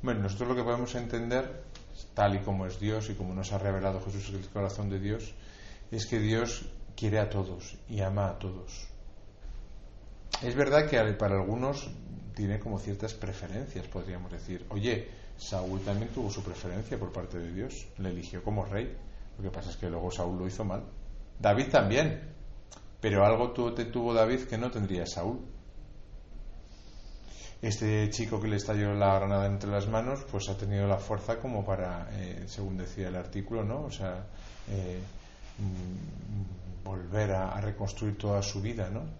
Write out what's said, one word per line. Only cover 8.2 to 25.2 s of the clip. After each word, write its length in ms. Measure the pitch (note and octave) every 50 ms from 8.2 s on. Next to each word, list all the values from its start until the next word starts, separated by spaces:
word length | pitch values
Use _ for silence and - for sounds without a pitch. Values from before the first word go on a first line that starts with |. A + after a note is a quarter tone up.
| G2+ F#2+
a 100 | F2 -
todos. 520 | - F#2+ F#2 F#2+ F2 - - - - - - - - - - - - - - - - - - - - - - - - - - - - - - - - - - -
Es 140 | - B2 A#2+
verdad 340 | C3+ C#3+ C3+ C#3 D3+ D#3 D3+
que 100 | C#3+ A#2+
al, 160 | A2 G#2+ G#2
para 240 | - A2 G2+ G2 G2
algunos 500 | F#2 F#2+ G#2+ B2 B2+ C3+ C#3+ - - - - - - - - - - - -
tiene 240 | - G#2+ G2 G2+ G#2+
como 200 | - A#2 G#2 F#2+
ciertas 340 | - G#2 G2 G2 - G#2+ -
preferencias, 760 | - - F#2+ F#2 - - F2 F#2 G#2+ C#3 C#3 - F#2+ E2 -
podríamos 420 | - F#2 F2 F#2+ F2+ F2 F2+ F2+
decir. 340 | F2+ E2+ - - F#2 F2 - -
Oye, 380 | - G2+ G#2 B2 A#2 G2+ - - - - - - - -
Saúl 420 | - - - F#2+ F#2 F#2 F#2+ F#2+
también 300 | G2 G#2 G2+ G2+ A2+ A2+
tuvo 180 | - C3 A#2+ G2+
su 140 | F#2+ G2+ F#2+
preferencia 560 | F#2 F2 - - F2+ F2 G2 G#2+ - C#3 A2+
por 140 | G#2+ F2 -
parte 260 | F#2+ F2 E2 - F2
de 140 | E2+ E2+ E2+
Dios, 340 | F#2 A2 C3+ - - - - - -
le 120 | F#2+ F#2
eligió 340 | F2 F2 E2+ - - F#2 -
como 220 | - G#2+ G#2 F#2
rey. 300 | G2 G2 G2+ B2 C#3 - - - - - - - - - -
Lo 60 | G2+
que 80 | F#2+
pasa 180 | - - - F#2
es 80 | - -
que 120 | - F2
luego 220 | E2 E2+ E2+ F2+
Saúl 260 | E2+ - F2 F2+ F2+ F2+
lo 100 | F2+ F#2+
hizo 180 | G2+ - A2
mal. 180 | G2+ F2+ G#2 - - - - - - - - - - - -
David 300 | - A2 G2+ A#2 C3 -
también, 640 | - C#3+ G#2+ G2 A2 C3 D#3 D#3 - - - - - - - - - - - - - - - - - -
pero 260 | - A2 G2+ G2+ G2
algo 260 | G#2 A2+ A2+ B2 B2
tu-, 220 | A#2+ - A#2+ A#2+ A2+
te 120 | A2+ A#2+
tuvo 280 | A#2 A2+ A#2+ A#2 A#2+ A#2
David 280 | A2+ A2 A2 B2+ B2+
que 160 | B2+ - A2+ A2
no 120 | A#2+ B2
tendría 360 | - A2+ G2+ F#2 F#2+ F2 E2+
Saúl. 340 | - - F2